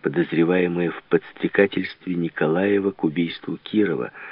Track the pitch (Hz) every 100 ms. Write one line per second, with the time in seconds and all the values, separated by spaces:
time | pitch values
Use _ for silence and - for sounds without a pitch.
0 | 73 73 82 78 82 92 90 87 85 -
1 | - - - - 85 - 98 - 92 -
2 | - 87 85 - 78 82 101 101 98 95
3 | 80 76 85 - - 85 - 107 101 71
4 | 60 - -